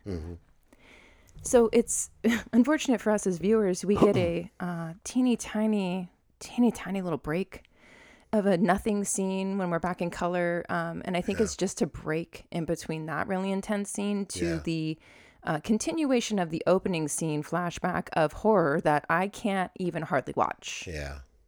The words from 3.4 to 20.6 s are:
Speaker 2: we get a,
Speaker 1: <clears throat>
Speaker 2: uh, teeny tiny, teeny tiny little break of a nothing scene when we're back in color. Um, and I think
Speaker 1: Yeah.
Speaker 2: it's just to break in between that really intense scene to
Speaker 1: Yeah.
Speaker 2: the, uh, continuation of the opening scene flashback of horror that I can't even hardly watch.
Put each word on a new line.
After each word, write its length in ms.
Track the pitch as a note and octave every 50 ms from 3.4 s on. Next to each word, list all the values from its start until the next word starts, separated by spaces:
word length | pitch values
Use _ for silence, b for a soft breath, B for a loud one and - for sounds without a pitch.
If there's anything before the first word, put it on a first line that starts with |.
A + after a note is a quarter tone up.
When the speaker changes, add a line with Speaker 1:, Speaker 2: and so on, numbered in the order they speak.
| D#3+ G3 A3 A3 G#3+ F#3 F3+ - -
Speaker 2:
we 100 | F3 G#3
get 200 | G3+ A3+ G#3 G3+ G3+
a, 340 | F3 E3+ E3+ E3+ F3 - _
Speaker 1:
<clears throat> 40 | -
Speaker 2:
uh, 340 | F3+ F3 F3 E3 E3 E3 E3 - -
teeny 320 | - - B3 B3+ B3+ A#3
tiny, 720 | - - - - G#3+ G#3+ A3 G#3+ G#3 F#3+ F3+ F3+ F#3 F3+ - _ _ _ _ _ -
teeny 320 | - - - - A#3+ A3+
tiny 300 | G#3 - - F3 F#3+ G3
little 160 | F3+ F3+ D#3 -
break 460 | - D3+ D3+ F3+ F#3+ - - - - B B B B B B B B B B B B B -
of 120 | G#3+ F#3
a 120 | G3+ F#3+ E3+
nothing 460 | G3 E3+ F#3 G3+ - A3 G#3 G3+ G3+
scene 540 | - - - F#3+ F#3+ F#3+ F#3+ F#3+ F#3+ F#3+ G3+
when 120 | F#3 F3
we're 100 | E3+ E3
back 220 | - F3 F3+ -
in 80 | F3+ E3+
color. 560 | - - F#3 F3 F3+ F3 F3 E3+ E3+ E3+ - -
Um, 320 | F3 F3 E3 E3+ E3 E3 -
and 100 | - F#3
I 60 | F3
think 180 | F3+ - G3 -
Speaker 1:
Yeah. 60 | A3
Speaker 2:
it's 100 | F#3+ -
just 220 | - F3 G3 - -
to 80 | G#3+ D3
break 580 | - - - D#3 D#3 D#3+ E3+ - - - - -
in 140 | - E3+ D#3+
between 400 | D3 E3+ - - - D#3+ D#3+ D#3 D#3+
that 200 | D3+ D3+ F#3+ -
really 240 | F#3+ F#3 F#3+ G3
intense 380 | F#3+ F#3+ G3 - G#3+ G3+ G3+ -
scene 360 | - - G3+ G#3 G#3 G3 G3 -
to 180 | - - F3
Speaker 1:
Yeah. 140 | E3+ E3 E3 -
Speaker 2:
the, 360 | E3+ E3 D#3+ D#3 D#3 D#3 - B B B B B B B B B
uh, 160 | - E3 D3+
continuation 800 | - - A3+ G#3+ - D#4+ D#4+ E4 D#4 C4 C4+ A#3+ - - G#3+ G3
of 100 | F3 D#3+
the 120 | E3+ - - -
opening 400 | F3+ F#3 - F#3+ F3+ E3 D#3 D3
scene 340 | - - E3+ D#3+ D3+ D3 D3+
flashback 640 | - E3+ E3+ F3+ E3+ - - - F#3 E3+ E3 - - -
of 200 | - D#3 D3+ -
horror 480 | - - G#3+ A3 F#3+ E3 C#3+ C#3+ E3
that 240 | - D#3+ D3 C#3+ - -
I 180 | E3 E3+ F#3+ G3+
can't 440 | - - - G#3 G3 F#3+ F3+ - - -
even 260 | F#3 F3 - D#3+ D#3+
hardly 300 | - F3+ C3 - - C#3+
watch. 500 | - - - - -